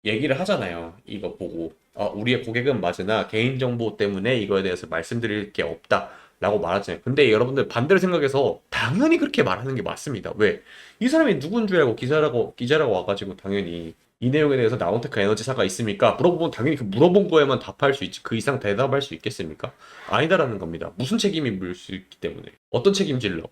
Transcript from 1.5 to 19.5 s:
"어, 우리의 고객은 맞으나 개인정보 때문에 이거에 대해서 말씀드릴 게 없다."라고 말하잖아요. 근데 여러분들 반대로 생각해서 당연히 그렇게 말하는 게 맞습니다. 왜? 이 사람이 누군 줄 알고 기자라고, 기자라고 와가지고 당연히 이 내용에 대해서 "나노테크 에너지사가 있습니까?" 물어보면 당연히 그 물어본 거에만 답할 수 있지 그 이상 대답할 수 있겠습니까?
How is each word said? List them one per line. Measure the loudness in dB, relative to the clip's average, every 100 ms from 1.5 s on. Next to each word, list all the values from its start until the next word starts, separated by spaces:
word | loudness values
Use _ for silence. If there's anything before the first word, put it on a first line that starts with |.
| -8 -10 -10 _ -6
"어, | -6 -2
우리의 | 0 0
고객은 | 0 -2 0 0
맞으나 | -2 -4 -2 -2 -2
개인정보 | -2 -2 0 -4 -2 -4 -2
때문에 | -2 0 0 -2
이거에 | 0 0
대해서 | 0 -4 -4
말씀드릴 | -6 -4 -4 -2 -4 -6
게 | -4
없다."라고 | -4 -6 _ 0 0 -14 -20 _ 0 0
말하잖아요. | 0 -2 -2 -8
근데 | -2 4 6
여러분들 | 6 4 0 -2
반대로 | 0 4 4
생각해서 | 4 2 2 2 0 0 _
당연히 | -4 -2 2 4 4
그렇게 | 2 0
말하는 | 0 0 -4 -6
게 |
맞습니다. | -6 -8 -8 -8 -8 2
왜? | 2 2 -8 -20 -20 _
이 | 2
사람이 | 4 4 2
누군 | 0 -2 2
줄 | 4
알고 | 2 2
기자라고, | 0 2 2 0 -2 -4
기자라고 | 0 2 4
와가지고 | 2 0 -4 -4 -10
당연히 | -4 -4 -4 -6 -10 -14 _ _
이 | 0
내용에 | 2 2 4
대해서 | 2 2
"나노테크 | 0 0 -2 0
에너지사가 | 0 0 -2 0 -2
있습니까?" | 0 -4 2 2
물어보면 | 4 2 2 -2
당연히 | -2 -2 -2
그 |
물어본 | -4 4 6 6 4
거에만 | 4 4 0
답할 | -4 0 0
수 | 0 -6
있지 | -10
그 | -6 -4
이상 | -2 -2
대답할 | -2 0 0 0
수 | -4 -8
있겠습니까? | -8 -8 -10